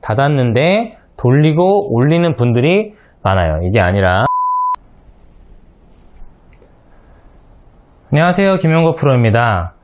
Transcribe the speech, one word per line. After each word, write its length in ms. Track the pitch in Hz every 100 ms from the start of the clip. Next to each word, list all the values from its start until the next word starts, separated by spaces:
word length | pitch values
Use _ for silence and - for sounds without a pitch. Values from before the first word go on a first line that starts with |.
닫았는데 880 | - 110 139 143 123 110 156 202 233 - _ -
돌리고 760 | 123 135 151 156 180 202 82 117
올리는 400 | 135 165 170 147
분들이 580 | 120 117 139 190 214 - - _
많아요. 360 | 104 95 82 78 90
이게 120 | 107
아니라. 460 | 90 98 95 92 113 - - - 988 988 - - - - - - - - - _ - - - - - - - - - - - - - - - - - - - - _ - _
안녕하세요, 460 | 143 170 180 196 190
김용거 360 | 160 160 165
프로입니다. 800 | 170 151 127 117 113 120 98 87 -